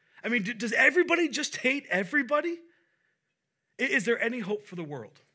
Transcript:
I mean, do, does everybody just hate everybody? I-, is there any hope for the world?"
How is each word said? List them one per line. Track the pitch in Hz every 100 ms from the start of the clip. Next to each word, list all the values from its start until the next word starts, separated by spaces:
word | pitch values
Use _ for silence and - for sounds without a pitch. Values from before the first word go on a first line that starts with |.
| _ -
I | 214
mean, | 240
do, | 190
does | 233 226
everybody | - 269 311 320 339 320
just | 262 294 -
hate | 254 277 -
everybody? | 180 185 294 254 294 339 339 - _ _ _ _ _ _ _ _ _ _ -
I-, |
is | 262 269 196
there | 233
any | 226 247
hope | 190 208 -
for | 175
the |
world?" | 156 139 104 - _